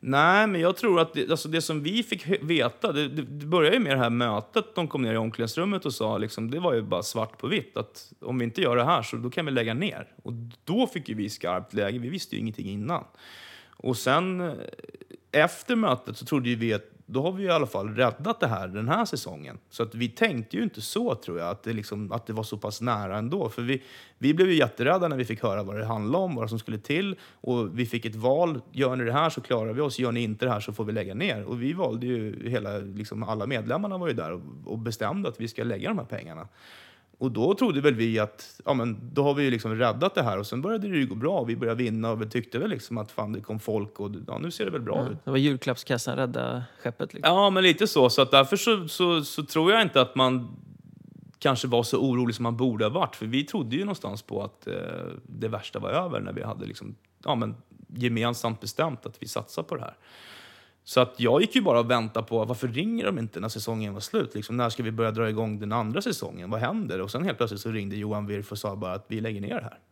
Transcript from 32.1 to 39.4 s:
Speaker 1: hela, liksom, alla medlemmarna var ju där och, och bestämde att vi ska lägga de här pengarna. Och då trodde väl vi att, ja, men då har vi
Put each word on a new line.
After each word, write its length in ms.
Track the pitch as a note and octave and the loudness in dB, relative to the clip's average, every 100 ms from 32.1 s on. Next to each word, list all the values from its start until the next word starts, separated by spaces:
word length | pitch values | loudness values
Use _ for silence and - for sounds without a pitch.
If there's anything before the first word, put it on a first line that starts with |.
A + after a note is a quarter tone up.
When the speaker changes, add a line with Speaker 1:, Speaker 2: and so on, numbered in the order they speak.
| A#2+ G#2+ A2 A2+ | -2 -2 -6 -2
Speaker 1:
hela, 280 | A#2+ G#2 G2+ | -2 -2 -6
liksom, 460 | G2 G2 G#2+ G#2 | -6 -8 -8 -6
alla 220 | A2 G#2+ G#2 | -4 -2 -2
medlemmarna 520 | C3 A2 C#3 G3+ F#3+ | -4 -2 -2 -2 -4
var 100 | F3 | -2
ju 60 | |
där 180 | A#2+ D#2+ | -2 -4
och, 100 | F2+ C#2+ C2+ - | -6 -10 -16 -8
och 140 | A2+ | -6
bestämde 500 | A2+ A2+ G#2+ F#3 G3 | -6 -4 -4 -2 -4
att 120 | - | -4
vi 60 | A2+ | -8
ska 160 | - | -4
lägga 260 | A#2+ G2+ - | -4 -2 -2
de 80 | A3+ | -4
här 80 | - | -4
pengarna. 420 | - E2 D#2+ G#2 _ - - - - _ _ | -10 -10 -14 -14 _ -20 -20 -20 -20 _ _
Och 100 | C3 | -2
då 240 | A2 B2+ G3+ | 2 2 4
trodde 260 | B3 C#3 | 4 4
väl 120 | C#3+ A#2 | 4 4
vi 240 | A2+ A2 | 2 2
att, 420 | G#2+ - - - - | 0 -2 -20 -8 0
ja, 80 | |
men 240 | C3+ A#2+ G#2+ A#2+ | 2 0 -4 -4
då 100 | C#3 | 2
har 100 | C#3+ | 2
vi 100 | C#3 | 4